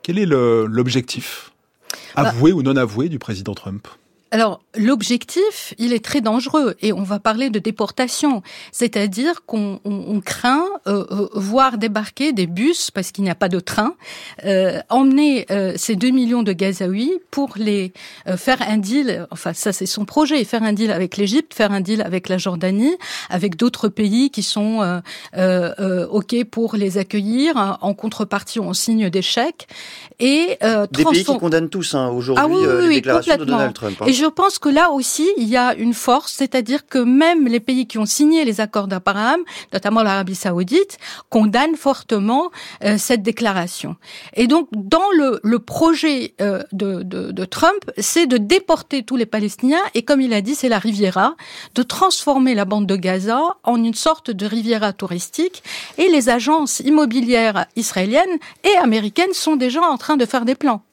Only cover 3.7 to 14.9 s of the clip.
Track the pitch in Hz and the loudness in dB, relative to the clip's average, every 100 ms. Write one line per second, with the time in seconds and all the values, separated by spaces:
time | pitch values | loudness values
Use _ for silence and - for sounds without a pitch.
3.7 | 98 - - _ _ _ 220 220 - _ | -12 -14 -20 _ _ _ 0 0 -2 _
4.7 | 220 214 269 208 240 - 339 415 - - | -2 0 0 0 -2 -2 0 0 -2 -14
5.7 | - 240 233 - 285 220 226 247 311 254 | -4 -2 -2 0 -2 0 -2 0 0 0
6.7 | - 214 185 190 202 220 220 269 208 226 | -2 -2 -2 -4 -2 0 0 -2 -2 -4
7.7 | 214 214 - 254 - 294 233 - - - | -4 -4 -2 -4 0 0 0 -6 -20 -14
8.7 | - 240 220 202 185 294 339 - 220 202 | -2 -2 0 -2 0 -2 -2 -6 -4 -4
9.7 | 196 202 202 175 208 - - 240 262 370 | -6 -6 -6 -4 -6 -4 -2 2 2 0
10.7 | 202 196 202 - 196 196 214 196 240 262 | -4 -2 -2 -2 -4 -4 -4 -2 2 2
11.7 | 233 220 214 214 - 285 226 175 170 269 | 2 -2 -4 -6 -4 -2 0 -2 0 0
12.7 | 339 - 202 185 - 196 170 196 180 - | 0 -4 -6 -8 -4 -4 0 0 -2 -2
13.7 | - 226 359 - - - - 190 190 185 | -2 -2 -4 -18 -18 -18 -8 0 2 2
14.7 | - - | -2 0